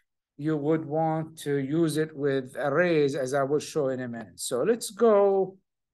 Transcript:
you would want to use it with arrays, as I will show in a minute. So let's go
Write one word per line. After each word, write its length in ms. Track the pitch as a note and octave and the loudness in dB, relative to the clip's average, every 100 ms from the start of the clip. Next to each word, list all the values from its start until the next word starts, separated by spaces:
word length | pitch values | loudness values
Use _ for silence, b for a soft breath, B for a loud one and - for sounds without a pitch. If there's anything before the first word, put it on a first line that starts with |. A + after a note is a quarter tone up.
| _ _ _ - | _ _ _ -8
you 200 | D3 D#3 | -2 -2
would 280 | C#3+ D#3+ | 0 -2
want 540 | C3+ D#3 D#3+ D#3+ D#3+ - | -2 -2 -2 -2 -6 -10
to 180 | D3 C#3+ | -4 -2
use 400 | C3+ D#3 E3 D3 | -2 0 0 0
it 180 | D#3+ | -4
with 420 | D3+ C#3+ C3+ B2 A2+ | -2 0 0 -4 -4
arrays, 560 | C#3+ C#3+ F3+ D#3+ C#3+ | -2 2 2 4 2
as 180 | D3 C3 | 0 -2
I 120 | C#3+ | 0
will 160 | C3+ D3 | 0 0
show 280 | - D#3 C3+ | -2 -2 -2
in 120 | C3 | -2
a 80 | B2 | -6
minute. 320 | A#2 G#2+ - | -10 -14 -12
So 220 | - B2 | -6 -2
let's 280 | D#3+ A#3 - | 0 0 -4
go 640 | G3 A#3 G3+ G3+ G3 F#3 - _ _ _ | 2 4 6 6 4 0 -6 _ _ _